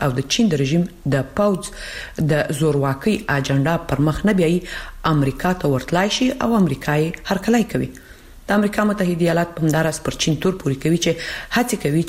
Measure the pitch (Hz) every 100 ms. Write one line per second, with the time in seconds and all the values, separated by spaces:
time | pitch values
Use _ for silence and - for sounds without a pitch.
0 | 143 127 135 - 226 151 135 165 175 -
1 | 143 139 127 - 208 190 - - - -
2 | - - 151 151 - 147 156 143 139 135
3 | 220 202 - 139 135 139 139 165 - 139
4 | 151 147 202 196 165 175 - - - -
5 | 160 151 135 131 180 180 151 131 - 175
6 | 202 - 254 254 233 226 175 135 - 147
7 | 160 - - 190 202 240 - 127 131 -
8 | - - - - - 202 202 208 208 208
9 | 180 170 170 165 170 - 156 151 160 151
10 | - - - 147 190 185 143 135 156 170
11 | 170 165 - - - 226 247 214 147 156